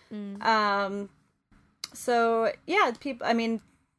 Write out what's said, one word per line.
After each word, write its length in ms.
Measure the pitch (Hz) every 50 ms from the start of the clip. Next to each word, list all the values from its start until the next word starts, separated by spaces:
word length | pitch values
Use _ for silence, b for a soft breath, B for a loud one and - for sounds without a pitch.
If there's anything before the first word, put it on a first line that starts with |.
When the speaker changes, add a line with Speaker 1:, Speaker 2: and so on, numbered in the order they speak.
| B _
Speaker 1:
Mm. 320 | 214 208 202 202 196 202 -
Speaker 2:
um, 640 | 220 226 214 214 208 202 202 202 190 196 202 202 196 _ _ _ _ _ _ _ _ _ _ _ _ _ _ - - -
so, 580 | - - - 240 233 233 226 226 226 226 208 - - _
yeah, 260 | - 330 415 392 269 226 -
peop-, 220 | - 285 254 240 -
I 100 | - 226
mean, 280 | 233 226 226 226 214 - _ _ _ _ _ _